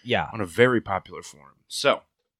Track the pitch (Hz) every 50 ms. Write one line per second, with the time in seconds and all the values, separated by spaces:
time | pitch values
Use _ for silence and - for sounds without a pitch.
0 | - 120 117 101 - - - 113 101 85 82 - 120 127 127 110 - - 95 92
1 | - - 87 76 87 - - 73 69 69 _ _ _ - - - - 139 107 92
2 | - _ _ _ _ _ _ _